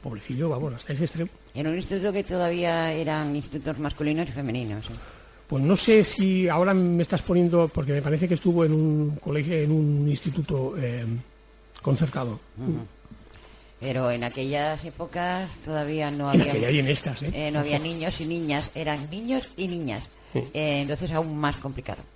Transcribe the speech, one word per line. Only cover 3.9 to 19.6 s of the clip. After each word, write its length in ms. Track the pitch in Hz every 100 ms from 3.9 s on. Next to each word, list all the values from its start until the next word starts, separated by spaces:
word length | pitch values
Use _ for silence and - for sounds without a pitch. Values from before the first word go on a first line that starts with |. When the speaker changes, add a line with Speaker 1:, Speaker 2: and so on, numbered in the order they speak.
| - 151 156 165
Speaker 2:
y 40 |
femeninos, 540 | 120 135 120 113 104 -
¿eh? 80 | 113 - - - - -
Speaker 1:
Pues 160 | 135
no 120 | 139 196
sé 280 | - 220
si 420 | - - 190 185 180
ahora 260 | 160 185
me 280 | 190 175 170
estás 200 | 165 180
poniendo, 460 | - 180 175 170 160
porque 240 | 165 139
me 100 | 143
parece 260 | 139 151 175
que 60 |
estuvo 300 | 165 185 170 160
en 60 |
un 440 | 156 156 151 151 147
colegio, 380 | - 147 147
en 180 | 165 147
un 340 | 156 147 143 147
instituto, 680 | 139 - 139 143 139 131 180
eh, 260 | 123 120 113 117 - - - - - -
concertado. 580 | - 131 156 135 120 120 - -
Speaker 2:
Ujú. 280 | 131 147 110 - - - - - - - - -
Pero 300 | 131 127 123
en 140 | 120
aquellas 600 | 120 135 131 143 151 156
épocas 640 | 165 - 170 175 180 185 185 -
todavía 460 | 160 156 147 156 151
no 220 | 143 143
Speaker 1:
En 80 | 135
Speaker 2:
había, 120 | -
Speaker 1:
aquella 180 | - 120
y 80 | 147
en 80 | 135
estas, 340 | 143 156 123
¿eh? 80 | 143
Speaker 2:
eh, 180 | - 151
no 100 | 151
había 160 | 147 143
Speaker 1:
Ojo. 80 |
Speaker 2:
niños 360 | 160 165 160 -
y 60 | 160
niñas, 440 | 170 156 143 -
eran 340 | - 151 147 147
niños 380 | 185 233 262 -
y 120 | -